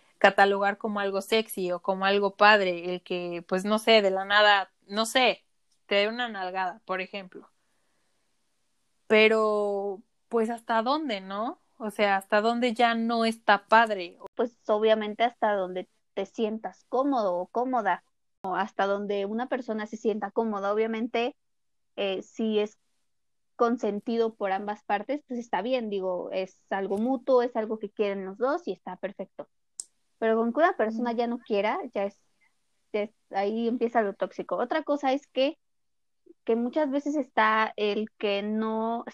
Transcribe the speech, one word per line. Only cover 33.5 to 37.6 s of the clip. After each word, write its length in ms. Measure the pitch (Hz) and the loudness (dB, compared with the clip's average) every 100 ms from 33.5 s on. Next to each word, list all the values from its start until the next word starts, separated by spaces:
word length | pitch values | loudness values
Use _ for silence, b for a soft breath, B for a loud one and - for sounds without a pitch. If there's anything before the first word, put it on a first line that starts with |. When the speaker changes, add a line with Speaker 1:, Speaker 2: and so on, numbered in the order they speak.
| 220 233 | 0 -2
Speaker 2:
empieza 340 | 240 233 233 | 0 0 0
lo 120 | 202 | 0
tóxico. 420 | 190 190 - 170 180 | -2 -6 -6 -6 -4
Otra 260 | 240 320 | -2 -2
cosa 280 | 294 294 269 | -2 -2 0
es 140 | 269 - | -2 -2
que, 300 | - 269 330 _ _ _ _ _ _ _ - | -2 -2 -2 _ _ _ _ _ _ _ -10
que 120 | - 226 | -2 0
muchas 340 | 240 311 302 | 0 0 0
veces 260 | 277 285 302 | 0 -2 -4
está 560 | 247 - 220 220 | -2 2 2 2